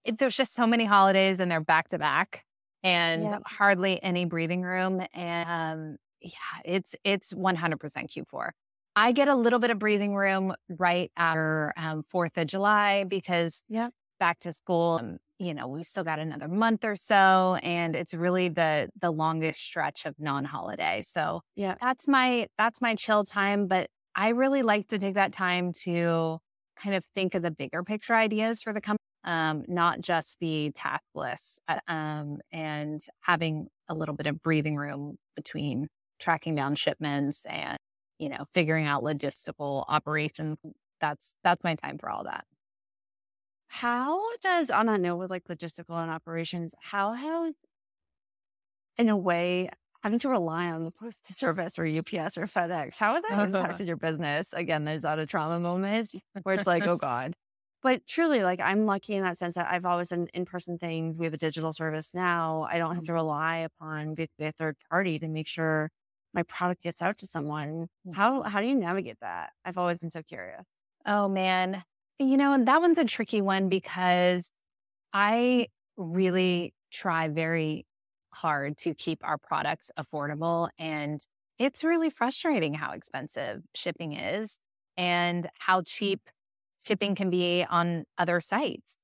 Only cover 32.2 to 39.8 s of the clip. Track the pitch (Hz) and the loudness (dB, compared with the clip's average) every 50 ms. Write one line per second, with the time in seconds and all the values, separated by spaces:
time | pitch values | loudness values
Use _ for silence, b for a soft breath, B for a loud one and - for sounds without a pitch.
32.2 | 147 147 147 - - _ - 165 156 156 151 151 151 151 151 151 - - - _ | -6 -8 -8 -10 -12 _ -10 -8 -6 -4 -4 -4 -4 -6 -6 -8 -10 -12 -18 _
33.2 | - - 175 160 165 160 156 156 151 - _ _ _ - 165 156 156 151 147 151 | 0 0 2 2 2 0 -2 -4 -6 -10 _ _ _ -8 -6 -4 -4 -4 -4 -4
34.2 | 151 147 147 156 - 160 160 151 147 151 151 143 143 143 139 139 143 147 - - | -2 -2 -2 -2 2 2 2 2 2 0 -2 -4 -4 -6 -8 -10 -10 -12 -14 -16
35.2 | _ _ - - 151 - - 151 143 143 120 127 147 - _ _ _ _ _ - | _ _ -18 -16 -14 -10 -8 -6 -4 -4 -4 -4 -6 -8 _ _ _ _ _ -6
36.2 | - 175 165 156 - 165 156 147 135 139 147 - - 151 143 - 160 147 143 143 | -2 -2 -2 0 -2 -2 -2 -2 -2 -2 -2 0 0 -2 -2 -2 -2 -2 -2 0
37.2 | 143 139 - - - - - 160 147 135 139 - _ _ _ _ _ _ _ - | -2 -2 -4 -6 -8 -8 -8 -8 -6 -8 -8 -10 _ _ _ _ _ _ _ -10
38.2 | 156 143 135 - 143 - - 180 165 156 160 160 156 147 143 135 117 151 156 143 | -10 -8 -8 -10 -8 -2 0 0 2 2 2 2 2 0 0 0 0 -2 -4 -2
39.2 | 147 139 - - - 151 - - 147 143 139 135 | -4 -6 -6 -6 -8 -10 -8 -6 -6 -4 -4 -4